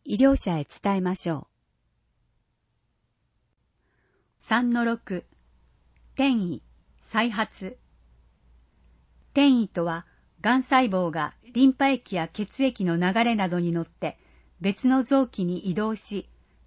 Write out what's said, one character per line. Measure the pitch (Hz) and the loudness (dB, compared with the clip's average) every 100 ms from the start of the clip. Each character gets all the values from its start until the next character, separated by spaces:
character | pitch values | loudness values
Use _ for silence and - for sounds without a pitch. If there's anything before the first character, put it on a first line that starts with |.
医 | - | -4
療 | 196 269 269 | 2 4 4
者 | - 160 | 0 -2
へ | |
伝 | 143 - 202 196 | -4 -4 -2 0
え | |
ま | 180 185 | -2 -4
し | 175 | -4
ょ | 151 | -6
う。 | - _ _ _ _ _ _ _ _ _ _ _ _ _ _ _ _ _ _ _ _ _ _ _ _ _ _ _ _ _ | -8 _ _ _ _ _ _ _ _ _ _ _ _ _ _ _ _ _ _ _ _ _ _ _ _ _ _ _ _ _
三 | - 226 240 | -2 0 2
の | 240 | 0
六、 | 233 233 - 180 - _ _ _ _ _ _ _ - | 0 -4 -6 -10 -10 _ _ _ _ _ _ _ -12
転 | - 269 | -2 0
移、 | 240 180 131 _ _ _ _ | 0 -2 -6 _ _ _ _
再 | - 220 240 | -8 -2 -2
発。 | 208 208 - 185 - _ _ _ _ _ _ _ _ _ _ _ _ _ _ _ | -2 -6 -8 -14 -16 _ _ _ _ _ _ _ _ _ _ _ _ _ _ _
転 | 277 285 247 | 2 4 4
移 | 202 | 2
と | 185 | -2
は、 | 170 165 - _ _ _ | -4 -4 -10 _ _ _
が | 214 262 | 0 0
ん | |
細 | - 262 | 2 2
胞 | 247 185 170 | 2 0 -2
が | 156 147 - 233 | -2 -6 -8 -6
リ | 240 269 | 4 4
ン | |
パ | 262 277 | 4 0
液 | 254 - | 0 -4
や | 175 165 | -4 -4
血 | - 208 - | -6 -8 -2
液 | 269 247 | -2 0
の | 180 170 | -2 0
流 | 180 208 | 0 2
れ | 233 | 0
な | 220 185 | 0 -2
ど | 175 | -2
に | 175 | -2
乗 | 170 | -2
っ | 160 | -6
て、 | - 165 - _ _ _ - | -8 -10 -10 _ _ _ -6
別 | 185 202 254 | -4 0 2
の | 262 | 2
臓 | 247 269 254 | 2 0 0
器 | - | -2
に | 175 180 190 | -4 -4 -4
移 | |
動 | 190 214 214 | -4 -4 -4
し、 | - 202 - _ _ _ | -6 -8 -10 _ _ _